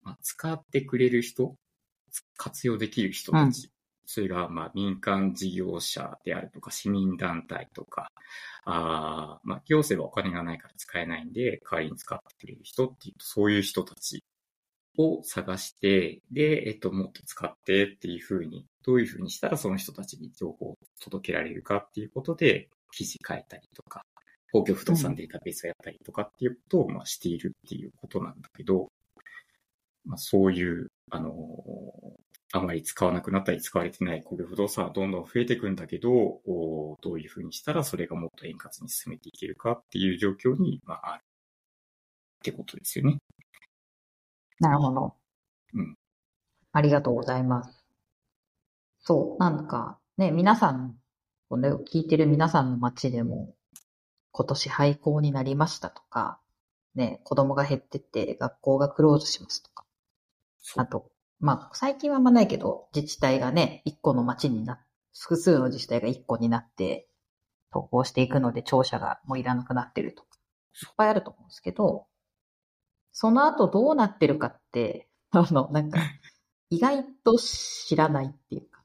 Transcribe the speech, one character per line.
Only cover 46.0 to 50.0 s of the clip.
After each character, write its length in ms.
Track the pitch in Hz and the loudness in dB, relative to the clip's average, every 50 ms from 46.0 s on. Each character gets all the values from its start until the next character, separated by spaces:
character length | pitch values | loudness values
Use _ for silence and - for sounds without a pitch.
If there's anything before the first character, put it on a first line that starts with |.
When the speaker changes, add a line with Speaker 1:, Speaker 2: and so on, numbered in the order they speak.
| _ _ _ _ _ _ _ _ _ _ _ _ _ _ | _ _ _ _ _ _ _ _ _ _ _ _ _ _
Speaker 2:
あ 100 | _ 151 | _ 4
り 100 | 147 147 | 4 6
が 120 | 147 143 143 | 4 4 4
と 80 | 131 | 2
う 40 | 120 | 0
ご 100 | 117 123 | 0 0
ざ 120 | - 127 127 | 0 0 0
い 40 | 127 | 2
ま 220 | 127 127 120 123 | 2 2 0 -2
す。 200 | - - _ _ _ _ _ _ _ _ _ _ _ _ _ _ _ _ _ _ _ _ _ _ _ _ _ | -8 -18 _ _ _ _ _ _ _ _ _ _ _ _ _ _ _ _ _ _ _ _ _ _ _ _ _
そ 360 | _ - 175 143 120 - - | _ 4 4 4 4 0 0
う、 60 | - 185 | 2 2
な 80 | 175 | 2
ん 160 | 156 147 151 | 2 0 -4
か、 320 | - - 123 117 - - _ | -6 -6 -6 -6 -8 -12 _